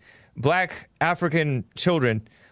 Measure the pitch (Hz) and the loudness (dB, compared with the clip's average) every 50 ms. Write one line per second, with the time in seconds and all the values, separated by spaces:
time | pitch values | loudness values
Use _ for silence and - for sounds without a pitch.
0 | _ - - - - _ _ - 117 143 175 185 185 175 - - - - _ - | _ -20 -20 -20 -20 _ _ -2 0 2 2 2 0 -2 -6 -12 -18 -14 _ -2
1 | 156 165 175 - 175 156 156 165 156 147 135 120 - - - - - 180 175 156 | 0 0 0 0 -2 0 0 0 0 0 -2 -4 -4 -8 -10 -2 0 0 2 2
2 | 127 117 110 107 - - _ _ - _ | 2 0 0 -2 -4 -10 _ _ -20 _